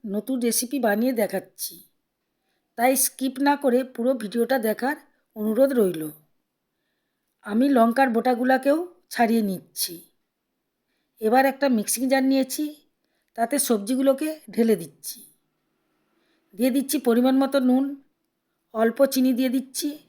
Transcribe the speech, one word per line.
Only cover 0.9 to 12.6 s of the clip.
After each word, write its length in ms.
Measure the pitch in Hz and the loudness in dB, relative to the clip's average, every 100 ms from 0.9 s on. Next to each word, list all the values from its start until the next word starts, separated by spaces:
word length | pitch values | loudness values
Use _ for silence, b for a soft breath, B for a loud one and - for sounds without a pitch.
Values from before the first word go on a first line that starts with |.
| 202 247 | 0 0
দেখাচ্ছি, 640 | 233 202 190 - - - 165 _ _ _ _ _ _ _ _ _ - | 0 -2 -4 -10 -14 -14 -16 _ _ _ _ _ _ _ _ _ 0
তাই 140 | 247 269 | 2 2
স্কিপ 380 | - - 262 262 | -2 -4 -6 0
না 140 | 277 285 | 0 2
করে 220 | 285 240 | 2 0
পুরো 260 | 262 - 240 | -2 -4 -2
ভিডিওটা 420 | 262 208 233 233 262 | -2 -4 -2 0 0
দেখার 380 | 220 214 254 302 _ _ _ 220 | -2 -2 -4 -6 _ _ _ -8
অনুরোধ 340 | 214 214 269 | -4 2 2
রইল। 300 | 254 190 156 156 - _ _ _ _ _ _ _ _ _ _ _ _ 214 | 2 0 0 -10 -14 _ _ _ _ _ _ _ _ _ _ _ _ -4
আমি 200 | 214 285 | 0 2
লঙ্কার 400 | 262 233 240 269 | 4 4 4 2
বোটাগুলাকেও 680 | 226 254 240 254 262 277 311 359 - - | 2 0 0 2 2 2 0 -2 -12 -10
ছাড়িয়ে 320 | - 226 226 | -2 2 2
নিচ্ছি। 520 | 208 180 - - - 165 _ _ _ _ _ _ _ _ _ _ _ - | 0 -6 -10 -10 -10 -10 _ _ _ _ _ _ _ _ _ _ _ -6
এবার 240 | 220 254 269 | 2 4 4
একটা 200 | 269 277 | 2 0
মিক্সিং 340 | 226 202 - 262 | 0 -2 -2 0
জার 160 | 262 | 2
নিয়েছি, 400 | 262 269 262 - | 2 2 0 -4